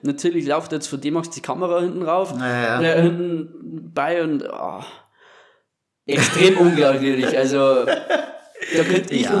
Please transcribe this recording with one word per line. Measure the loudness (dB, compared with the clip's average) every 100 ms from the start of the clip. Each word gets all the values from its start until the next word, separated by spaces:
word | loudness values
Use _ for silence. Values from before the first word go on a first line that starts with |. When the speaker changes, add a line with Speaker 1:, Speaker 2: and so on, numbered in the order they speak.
Speaker 1:
Natürlich | -6 -2 -2 -2 0
läuft | -2 -2
jetzt | -8 -6
von | -6
D-Max | -4 -4 -4
die | -10
Kamera | -8 -4 -2 0
hinten | -2 -4
rauf, | -2 0 -2 -4
Speaker 2:
Ja, | -4 -2 0 0
ja. |
Speaker 1:
äh, | 2 4
hinten | 4 2 -4 -4 -8 -14 -14 -14 -8
bei | -4 -2 0
und, | 0 -2 -6
ah, | -8 -10 -10 -16 -20 _ _ -20 -20 _ _ _ _ _ _ -4
extrem | 0 0 4 6 6
unglaubwürdig. | 4 6 4 4 2 0 0 2
Also, | 2 2 4 4 2
da | -2 -2 -4 -4 -14 -20 -14 -2 0
könnt | 2 0 0
ich | -2
Speaker 2:
Ja. | 0 0